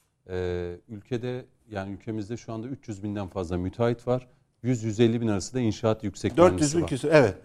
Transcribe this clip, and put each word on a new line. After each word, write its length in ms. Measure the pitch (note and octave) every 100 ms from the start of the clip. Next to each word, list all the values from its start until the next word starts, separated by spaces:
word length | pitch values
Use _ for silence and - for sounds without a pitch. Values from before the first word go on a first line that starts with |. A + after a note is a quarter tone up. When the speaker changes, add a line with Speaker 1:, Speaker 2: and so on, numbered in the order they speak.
| _ _ F#2
Speaker 1:
Ee, 420 | F#2 F2+ F2+ F2 F2 -
ülkede, 560 | G#2 - A#2+ B2 B2+ - _ -
yani 200 | G2+ G2
ülkemizde 440 | F#2+ A2+ A2 G2+ A#2+
şu 160 | -
anda 140 | A2+ B2
üç 200 | C#3 -
yüz 160 | G2
binden 240 | G#2 G#2 F#2
fazla 300 | G2 E2+ F2+
müteahhit 500 | F#2 - A#2 A#2+ -
var. 200 | B2 - _ _ _
Yüz, 200 | A#2+ B2
yüz 160 | A2 G#2
elli 220 | A#2 A#2
bin 60 | A#2
arası 260 | G2 -
da 60 | B2+
inşaat 440 | A2+ G2+ A2 A2
yüksek 340 | G2+ - - B2+
Speaker 2:
Dört 240 | F3+ F#3
yüz 120 | D3 E3+
bin 40 |
Speaker 1:
mühendisi 20 |
var. 60 | D#3
Speaker 2:
küsur, 220 | C3 D3
evet, 220 | D#3 A2 -